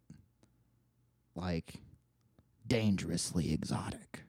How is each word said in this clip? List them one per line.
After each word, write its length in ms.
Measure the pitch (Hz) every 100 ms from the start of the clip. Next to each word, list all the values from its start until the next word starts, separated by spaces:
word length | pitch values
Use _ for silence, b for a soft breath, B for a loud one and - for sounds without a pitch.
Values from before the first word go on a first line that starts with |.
| - - - _ - _ _ _ _ _ _ _ _ 85
like, 380 | 90 82 - - - - _ _ _ _ _ _ -
dangerously 840 | 120 107 92 82 87 - 90 76
exotic. 720 | 78 - - 107 - - -